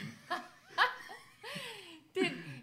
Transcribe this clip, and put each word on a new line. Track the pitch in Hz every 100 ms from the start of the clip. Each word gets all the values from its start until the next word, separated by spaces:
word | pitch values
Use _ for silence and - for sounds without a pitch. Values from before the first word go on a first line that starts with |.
| - - -
<laughs> | 359 - - - - 494 - - 453 - - 466 571 480 415 349 320 -
Did, | 370 359 254 320 254